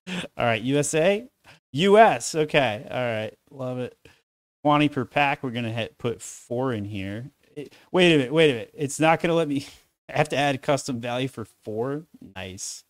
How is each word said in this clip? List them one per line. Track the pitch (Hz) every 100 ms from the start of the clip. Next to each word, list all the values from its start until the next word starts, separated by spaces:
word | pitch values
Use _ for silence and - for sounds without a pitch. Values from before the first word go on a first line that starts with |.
| 185
All | 180 - -
right, | 120 110
U | 123 143
S | 143
A? | 156 180 208 254 _ _ - _
U | 135 196 214
S. | 214 123 -
Okay. | 156 151 151 123 107 -
All | 127
right. | 120 110 110 - _
Love | 139 127 127
it. | 123 - - _ _ _ _ _
Quantity | 147 147 147
per | 143
pack, | 117 147 139 147
we're | 131
gonna | 117 117
hit, | 113 107 -
put | 120 -
four | - - - 120 131
in | 107
here. | 101 101 95 107 135 _ _ 147
It, | 135 - _
wait | 180 175
a | 151
minute. | 123
Wait | 156 156
a |
minute. | 117 101
It's | - 139 -
not | 160 160
gonna | 170
let | 165 151
me, | 139 - - _
<laughs> | _ -
I | -
have | 151
to | 139
add | 143 131
custom | - 139 - 120
value | 120 123 135
for | -
four? | 104 _ 113 107 131 151 165 - 98 92
Nice. | 95 95 - -